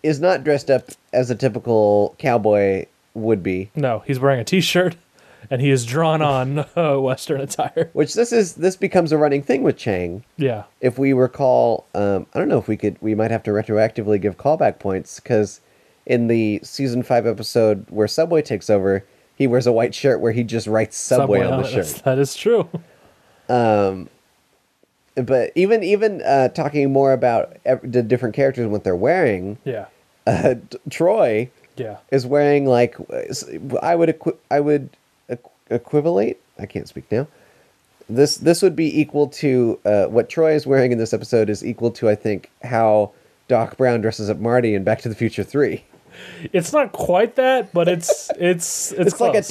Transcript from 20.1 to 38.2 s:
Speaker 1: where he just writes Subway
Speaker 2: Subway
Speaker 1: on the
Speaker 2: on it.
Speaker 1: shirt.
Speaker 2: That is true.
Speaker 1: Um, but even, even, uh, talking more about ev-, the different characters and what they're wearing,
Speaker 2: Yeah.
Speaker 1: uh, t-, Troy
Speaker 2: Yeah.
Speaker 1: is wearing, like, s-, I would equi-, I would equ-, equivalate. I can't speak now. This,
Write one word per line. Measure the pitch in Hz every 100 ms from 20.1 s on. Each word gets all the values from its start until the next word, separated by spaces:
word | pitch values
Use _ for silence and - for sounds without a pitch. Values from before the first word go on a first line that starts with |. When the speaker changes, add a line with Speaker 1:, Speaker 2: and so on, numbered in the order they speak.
| 87
Speaker 1:
where | 113
he | 113
just | 113 113 107
writes | 110 110 -
Subway | - 131 135 98
Speaker 2:
Subway | 92 -
Speaker 1:
on |
the | -
Speaker 2:
on | 123
it. | 82
Speaker 1:
shirt. | - 135
Speaker 2:
That | 131
is | 139
true. | - 214 233 170 170 - _ _ _ _ _ -
Speaker 1:
Um, | 123 113 107 98 95 85 _ _ _ _ _ _ _ _ _ _ -
but | 120 131 107
even, | - 190 226
even, | 185 202 208 98
uh, | - 139 127
talking | - 143 143 139
more | 135 139
about | 131 123 117 - - 123
ev-, | 127 127
the | 123
different | 110 120 123
characters | 107 139 131
and | 113
what | 104
they're | 95 90
wearing, | 120 185 143 95 95 107
Speaker 2:
Yeah. | 139 113 95 _ _ _ -
Speaker 1:
uh, | - 147 120 -
t-, | - -
Troy | - 170 220 143 107 123 _ _ -
Speaker 2:
Yeah. | 113 101 _
Speaker 1:
is | 135 123
wearing, | 143 143 143 135
like, | 120 120 - -
s-, | - - 127 - 80 127 120
I | - 170
would | 165
equi-, | 160 165 - _
I | 143
would | 147 147 131 - _ _ -
equ-, | 123 - _ _
equivalate. | 120 - 147 151 185 226 - _ -
I | 101
can't | - -
speak | - -
now. | 107 151 _ _ _ _ _ _ _ -
This, | 113